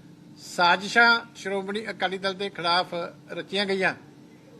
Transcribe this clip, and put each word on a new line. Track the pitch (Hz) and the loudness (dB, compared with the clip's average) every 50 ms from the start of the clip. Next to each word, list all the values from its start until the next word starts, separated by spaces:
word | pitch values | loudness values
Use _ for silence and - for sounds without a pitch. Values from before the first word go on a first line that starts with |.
| - - - - - - - - | -20 -20 -20 -20 -20 -20 -20 -20
ਸਾਜ਼ਿਸ਼ਾਂ | - - - - 175 170 175 185 196 202 - 233 240 233 233 233 - - - | -18 -6 0 2 4 4 4 4 0 2 4 6 6 6 6 4 0 -6 -14
ਸ਼੍ਰੋਮਣੀ | - - 190 196 196 190 190 202 214 226 208 | -12 -8 -6 -4 -4 -4 -4 -6 -6 -6 -8
ਅਕਾਲੀ | 202 - - 180 185 196 | -4 -4 -2 -2 -2 -2
ਦਲ | 180 196 190 | -4 -4 -4
ਦੇ | 185 202 196 | -4 -6 -8
ਖਿਲਾਫ | 165 - 165 175 170 180 180 170 175 175 170 - - - - - | -6 -4 -2 0 2 2 0 0 -4 -8 -8 -8 -10 -16 -16 -12
ਰਚੀਆਂ | - 170 160 147 185 196 208 | -10 -10 -8 -4 -4 -2 0
ਗਈਆਂ, | 196 196 196 190 170 135 - - - - - - - - - - - - | 0 0 2 2 0 0 -2 -8 -20 -20 -20 -20 -20 -20 -20 -20 -20 -20